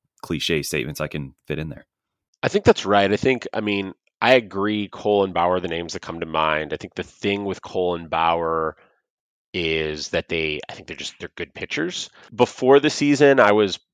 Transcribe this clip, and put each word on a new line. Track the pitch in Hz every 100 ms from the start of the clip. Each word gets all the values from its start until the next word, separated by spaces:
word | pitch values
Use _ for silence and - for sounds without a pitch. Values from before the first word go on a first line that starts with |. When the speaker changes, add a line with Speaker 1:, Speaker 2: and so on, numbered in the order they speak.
| _ _
Speaker 1:
cliche | - 78 - 78
statements | 69 76 64 76
I | 76
can | 78 67 - -
fit | 73
in | 78
there. | - _ _ _ _ _ _
Speaker 2:
I | -
think | 208
that's | 202 - 98
right. | 101 98
I | 101
think, | - 127 -
I | -
mean, | 104 101 95 - _ -
I | 117
agree | 127 104 98 104 107 98
Cole | - 104 104
and | 95
Bauer | 87 87 92
are |
the | 87
names | 82 85
that | 87
come | - 82
to | 80
mind. | 78 78 78 76
I | 76
think | 95
the | -
thing | 87 - 104 101
with | 101 92
Cole | - 95 90
and | 85 82
Bauer | 82 82 85 82 82 80 - _ _ _ _ _ _ _
is | 87 82 80 78 76 -
that | 85 -
they, | 85 78 76 -
I |
think | - -
they're | -
just, | - -
they're | 90 -
good | 87
pitchers. | - - - 170 180 - _ -
Before | 104 120 - 127 139
the | 143
season, | - 143 139 143 135
I | 104
was | 107 101 87 _